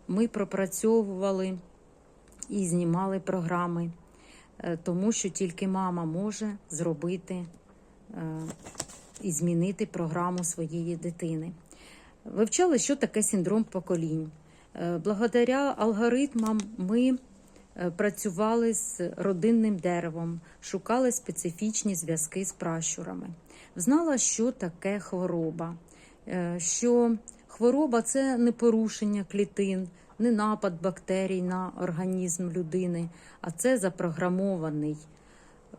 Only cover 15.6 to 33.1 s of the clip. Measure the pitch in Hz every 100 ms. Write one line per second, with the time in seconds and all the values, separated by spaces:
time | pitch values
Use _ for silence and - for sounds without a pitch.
15.6 | 285 - 220 208 233 247 285 233 220 214
16.6 | 202 - 185 233 254 254 - - - -
17.6 | - - 180 170 208 - 214 170 214 233
18.6 | 226 220 - - 175 - 196 180 214 233
19.6 | 220 190 180 175 170 165 170 170 - -
20.6 | - 190 - 240 254 233 - 160 175 160
21.6 | 214 214 208 170 165 160 - 190 190 -
22.6 | 170 165 160 - 175 - - 170 - -
23.6 | - - 180 302 330 254 - - 240 254
24.6 | 175 170 196 202 - 180 180 170 160 170
25.6 | 165 170 - - - - - 180 175 175
26.6 | - - 240 240 233 220 - - - -
27.6 | 240 269 302 233 - 269 269 247 240 233
28.6 | 240 226 220 - 208 208 185 202 202 -
29.6 | 196 190 180 - - - 240 214 214 214
30.6 | 196 165 185 170 - 190 190 190 180 180
31.6 | 180 - 180 165 185 185 180 - 175 170
32.6 | 160 185 180 170 165